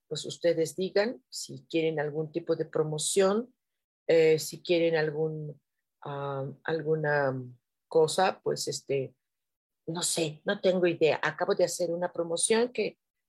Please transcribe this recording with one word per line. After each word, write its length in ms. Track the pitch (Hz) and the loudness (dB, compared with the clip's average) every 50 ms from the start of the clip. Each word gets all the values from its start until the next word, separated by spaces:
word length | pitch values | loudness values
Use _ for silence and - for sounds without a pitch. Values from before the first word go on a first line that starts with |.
| _ | _
pues 180 | _ 156 147 - | _ -10 -8 -8
ustedes 520 | - - - - 170 160 160 160 156 - | -10 -8 -2 0 0 2 2 0 -2 -2
digan 440 | - 190 180 - 196 208 240 262 - _ _ | -4 -6 0 0 0 0 0 -2 -8 _ _
si 380 | - - - - 139 135 - _ | -12 -12 -12 -12 -14 -16 -10 _
quieren 300 | - 165 160 160 160 151 | -2 0 0 0 0 -2
algún 320 | 147 151 143 156 156 151 | -2 -2 -4 -4 -6 -4
tipo 240 | - 165 165 - 165 | -6 -6 -4 -2 -2
de 100 | 160 156 | -2 -4
promoción, 880 | 156 - 156 156 156 151 156 - - - 196 190 190 202 220 254 - _ _ _ _ _ _ _ _ _ _ _ | -2 -2 -2 -2 -2 -2 -4 -4 0 2 4 4 4 4 2 -2 -4 _ _ _ _ _ _ _ _ _ _ _
eh, 320 | - 165 165 160 160 156 151 | 4 4 6 6 6 4 4
si 240 | 156 - - 156 | 0 -4 -10 -8
quieren 320 | - - 175 170 165 165 165 | -2 0 2 2 4 4 2
algún, 680 | 156 156 156 147 151 160 156 156 156 151 151 143 - _ _ _ _ _ _ _ _ - | 2 0 0 -2 -2 -4 -4 -4 -6 -10 -10 -12 -16 _ _ _ _ _ _ _ _ -12
ah, 420 | 143 143 139 139 143 139 135 135 139 135 - | -10 -8 -6 -6 -4 -4 -4 -6 -8 -10 -8
alguna 800 | - - 160 160 151 156 160 156 151 147 147 147 139 131 131 131 127 123 123 - _ _ _ _ _ _ | -6 -4 -4 -2 0 0 0 0 2 2 2 2 2 2 0 -2 -6 -10 -14 -20 _ _ _ _ _ _
cosa, 520 | - 165 156 156 - 196 185 202 214 - - | 4 4 4 4 4 2 2 2 0 -2 -4
pues 240 | - - 160 - 151 | -4 -4 -2 -4 -6
este, 480 | 139 - - - 139 139 127 - - _ _ _ _ _ _ _ _ _ _ _ _ _ _ - | -6 -6 -4 -4 -2 -2 -2 -6 -10 _ _ _ _ _ _ _ _ _ _ _ _ _ _ -10
no 140 | 165 175 | -6 -4
sé, 380 | 165 - - 170 160 151 151 - - | -4 -2 -2 -2 -2 -2 -4 -4 -4
no 160 | 190 202 208 | -4 -2 2
tengo 260 | - 185 180 185 180 | 2 2 4 4 2
idea. 320 | 175 165 - 165 147 131 - | 2 2 4 4 2 2 2
Acabo 320 | - 156 151 - 180 - 202 | 0 -4 -2 -2 -2 0 2
de 100 | - 180 | 2 0
hacer 260 | 170 - - 180 165 | 0 0 -2 -2 -2
una 220 | 170 175 175 175 | -2 -2 -4 -4
promoción 580 | - - 170 170 165 170 - - 220 226 240 247 | -4 -4 -4 -4 -2 -2 0 2 2 2 0 0
que, 260 | - - 202 175 - _ _ _ _ _ _ | -2 -4 -4 -4 -6 _ _ _ _ _ _